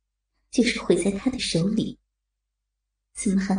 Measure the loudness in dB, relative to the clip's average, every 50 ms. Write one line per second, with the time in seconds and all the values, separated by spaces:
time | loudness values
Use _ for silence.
0 | _ _ _ _ _ _ _ _ _ _ 0 2 2 2 2 -2 2 2 2 2
1 | 2 0 -2 -2 -2 -2 -2 -2 -4 -2 0 0 0 0 0 -2 -4 -4 -6 -12
2 | _ _ _ _ _ _ _ _ _ _ _ _ _ _ _ _ _ _ _ _
3 | _ _ -10 -6 -2 0 0 0 2 0 0